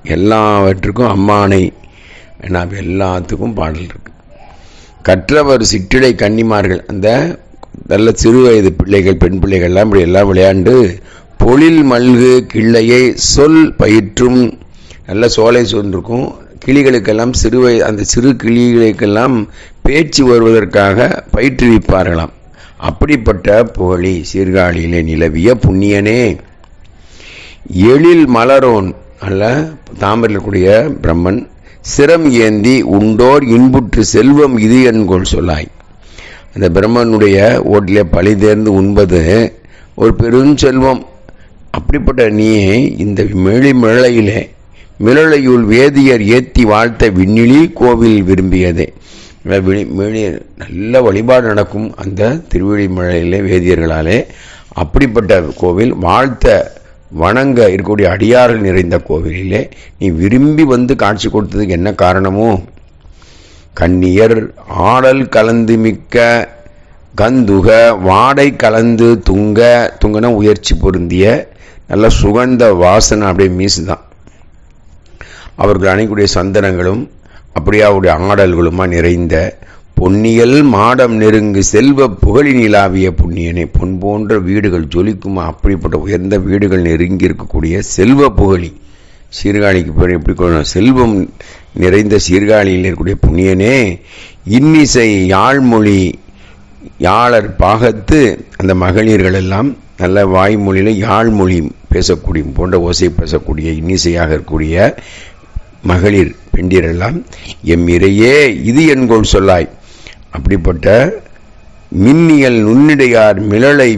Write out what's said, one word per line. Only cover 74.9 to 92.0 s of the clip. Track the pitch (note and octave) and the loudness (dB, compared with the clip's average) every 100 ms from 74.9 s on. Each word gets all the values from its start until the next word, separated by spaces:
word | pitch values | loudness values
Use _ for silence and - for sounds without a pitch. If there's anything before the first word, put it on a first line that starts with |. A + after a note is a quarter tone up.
| - - - - - - - | -20 -20 -20 -20 -20 -20 -4
அவர்கள் | G2 F#2+ F#2+ | -2 0 0
அணியக்கூடிய | F#2+ A2 G2+ G2+ | 0 -2 -2 -2
சந்தனங்களும் | F#2+ F#2+ G2+ G2 F2+ F2+ G#2+ - - - - - | -2 -2 -2 -2 -2 -2 -4 -8 -16 -20 -20 -14
அப்படியே | - D#2+ G#2 | -8 -2 2
அவருடைய | G#2 G2 F#2 D#2 F#2+ | 2 2 0 0 0
ஆடல்களுமா | G2+ F#2 E2+ E2+ F2 F#2 | 0 0 0 -2 -2 -2
நிறைந்த | E2+ E2 F2 E2+ D#2+ - - - - - - | 0 0 0 -2 -2 -4 -8 -20 -20 -8 -4
பொன்னியல் | F#2 G2+ A2+ A2+ A#2+ C#3+ | 0 0 0 2 2 4
மாடம் | D3 G2+ A2+ B2+ B2+ A2 | 2 2 2 2 0 0
நெருங்கு | G#2+ A2 G#2 G2 | 2 2 0 -2
செல்வ | F#2+ G#2+ C3+ C3+ C3 | 0 2 2 2 0
புகழி | F#2+ A#2 A2+ D3 | 0 0 2 0
நிலாவிய | B2+ G#2+ G#2 G2 F#2+ F#2+ | 0 2 2 0 0 -2
புண்ணியனே. | D#2+ F2 F2 E2+ F2 D#2+ | -2 -2 -4 -6 -6 -4
பொன் | - F2+ F#2 | -2 -4 -4
போன்ற | G2+ G#2 G#2+ A2 | -6 -6 -4 -4
வீடுகள் | F2+ G#2 G2+ F2 D2+ | -2 -2 -2 -4 -4
ஜொலிக்குமா, | D#2+ G2+ F#2+ G2 F#2 E2+ | -4 -4 -4 -8 -8 -8
அப்படிப்பட்ட | - G2 F#2 D#2+ E2 | -4 -2 -2 -4 -6
உயர்ந்த | F2+ F2+ F#2+ G2+ | -4 -4 -2 -2
வீடுகள் | F2+ G2 G2+ F#2 E2+ | -2 -2 0 0 0
நெருங்கி | D#2+ F2+ F#2 F2+ | -2 -2 -2 -4
இருக்கக்கூடிய | - E2 - D#2+ F#2+ G#2 - | -4 -8 -6 -4 -4 -6 -2
செல்வ | G2+ C#3 C#3 | 2 2 2
புகழி. | F#2+ G2 F#2 E2 - - - - - - | 2 0 0 -4 -14 -20 -20 -20 -20 -20
சீர்காழிக்கு | - G2+ G2+ G2+ F#2 D#2 | -8 -4 -2 0 0 -2
போய் | D#2 F2+ F2 | -2 0 -2
எப்படி | D2 F2+ | -4 -2
கொள்ளணும்? | F2 D#2+ D2 | -2 -2 -2
செல்வம் | F#2 A#2+ B2+ A#2 G2+ F2 - - - - | 0 0 2 0 -2 -6 -10 -20 -20 -14
நிறைந்த | - F2+ G2 | -4 0 2